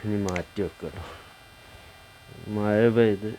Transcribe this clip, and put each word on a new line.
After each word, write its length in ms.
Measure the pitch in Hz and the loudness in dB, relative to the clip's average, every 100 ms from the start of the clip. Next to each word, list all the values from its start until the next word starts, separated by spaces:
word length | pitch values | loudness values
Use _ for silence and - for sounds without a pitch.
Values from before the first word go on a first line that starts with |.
ഇനി 120 | 107 104 98 | -4 -2 -2
മാറ്റി 320 | 90 85 - 90 | -4 -6 -6 -6
വെക്കുക 220 | - 82 | -6 -12
ട്ടോ. 80 | 82 85 - - - - - - - - - - - - - 113 104 | -12 -14 -16 -20 -20 -20 -20 -20 -20 -20 -20 -20 -20 -20 -16 -6 -2
മഴ 220 | 104 104 117 113 | 2 4 6 6
പെയ്ത് 320 | 113 101 107 | 4 2 -6